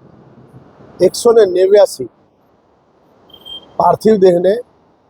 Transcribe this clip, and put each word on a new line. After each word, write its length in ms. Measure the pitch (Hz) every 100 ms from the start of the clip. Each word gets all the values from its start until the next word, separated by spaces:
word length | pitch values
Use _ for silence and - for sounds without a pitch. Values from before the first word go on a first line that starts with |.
| _ _ _ _ - - _ _ - -
એકસો 280 | 180 - 233
ને 140 | 226 196
નેવ્યાસી 580 | 180 190 202 190 - 120 _ _ _ _ _ _ _ _ _ _ _ _ - - - - -
પાર્થિવ 400 | 170 - 214 220
દેહને 340 | 185 175 180 220 - _ _ _ _